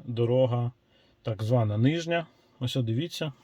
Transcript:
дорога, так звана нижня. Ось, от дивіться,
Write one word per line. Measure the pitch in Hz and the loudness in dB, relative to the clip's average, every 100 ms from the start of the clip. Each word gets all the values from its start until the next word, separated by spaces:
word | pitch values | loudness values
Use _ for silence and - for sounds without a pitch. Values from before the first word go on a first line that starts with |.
| 143 | -8
дорога, | 117 117 127 127 120 120 - _ _ _ _ | -2 2 4 2 2 -2 -6 _ _ _ _
так | - 104 | -8 -6
звана | 110 123 110 104 | 0 2 2 2
нижня. | 127 165 165 170 160 _ _ _ | 2 2 -2 -2 -4 _ _ _
Ось, | 127 - | -4 -2
от | 113 | -2
дивіться, | 113 170 - 156 - | -2 -4 -6 -8 -6